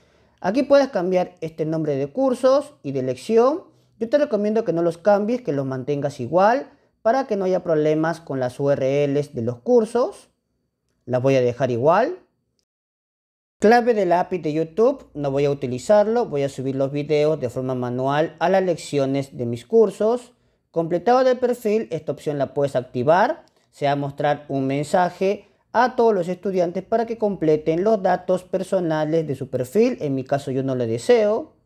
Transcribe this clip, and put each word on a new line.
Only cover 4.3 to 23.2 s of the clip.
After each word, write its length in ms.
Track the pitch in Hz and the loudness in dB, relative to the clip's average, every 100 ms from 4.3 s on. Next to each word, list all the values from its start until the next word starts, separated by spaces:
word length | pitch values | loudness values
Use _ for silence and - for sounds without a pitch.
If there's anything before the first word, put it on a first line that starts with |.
| 208 208 220 | 0 0 0
que 100 | 220 | 0
no 80 | 165 | 0
los 160 | 170 165 | -2 0
cambies, 420 | 208 202 208 247 | 2 2 2 -2
que 120 | 175 | -2
los 120 | 143 | -4
mantengas 560 | 135 131 127 143 139 139 | -4 -6 -4 -4 -4 -6
igual 500 | 120 165 202 269 294 _ _ _ | -2 2 4 2 -4 _ _ _
para 260 | 220 262 262 | -2 0 -2
que 100 | 202 | -2
no 100 | 185 | -2
haya 160 | 185 | -2
problemas 580 | 175 156 151 156 160 165 | 0 0 2 0 -2 -4
con 200 | - 135 | -8 -6
las 200 | 123 - | -4 -2
U 100 | 143 | -2
R 360 | 135 135 143 143 | 0 0 0 0
Ls 280 | 139 143 | 0 -4
de 60 | 123 | -4
los 200 | 113 117 | -6 -6
cursos. 680 | 233 247 220 240 320 - _ _ _ _ _ _ _ _ - | 2 2 2 -2 -2 -6 _ _ _ _ _ _ _ _ -4
Las 160 | 123 | 0
voy 140 | 135 135 | 2 2
a 40 | |
dejar 300 | 123 120 131 | 2 0 -2
igual. 480 | 117 143 185 285 370 _ _ _ _ _ _ _ _ _ _ _ _ _ _ | 0 2 2 0 -4 _ _ _ _ _ _ _ _ _ _ _ _ _ _
Clave 360 | 208 240 233 | 4 4 4
de 100 | 214 | 0
la 160 | 180 175 | 2 2
api 160 | 180 185 | 0 -4
de 160 | 156 | -2
YouTube, 560 | 151 160 185 240 277 - | -2 -4 2 0 0 -10
no 160 | 147 143 | -6 -4
voy 160 | 135 143 | 0 0
a 40 | |
utilizarlo, 760 | 143 131 123 - 208 208 233 214 | -2 -4 -6 2 4 4 0 -2
voy 160 | 147 | -2
a 80 | 139 | -4
subir 260 | - 131 135 | -4 -6 -2
los 160 | 135 | -2
videos 480 | 147 147 151 151 151 | -4 -2 0 2 0
de 80 | 123 | -4
forma 260 | 131 127 | -4 -4
manual 600 | 127 123 123 135 143 160 - | -4 -4 -2 -2 0 -2 -2
a 120 | 170 | 0
las 120 | 190 | 2
lecciones 720 | 185 156 - 143 135 139 135 | 0 -4 -4 -2 0 -2 -6
de 120 | - 117 | -8 -6
mis 180 | 120 | -6
cursos. 720 | - 226 208 185 214 247 - _ _ _ _ | 0 4 4 2 -2 -2 -8 _ _ _ _
Completado 540 | 165 165 170 202 254 | -6 -4 -2 2 4
de 120 | 254 247 | 4 2
perfil, 520 | 240 240 214 220 - | 0 -2 -2 -2 -2
esta 220 | - - | -8 -6
opción 240 | 139 156 143 | -6 -6 -4
la 160 | 131 | -4
puedes 240 | - 139 165 | -2 -2 -2
activar, 720 | - 127 127 175 | -4 -2 2 4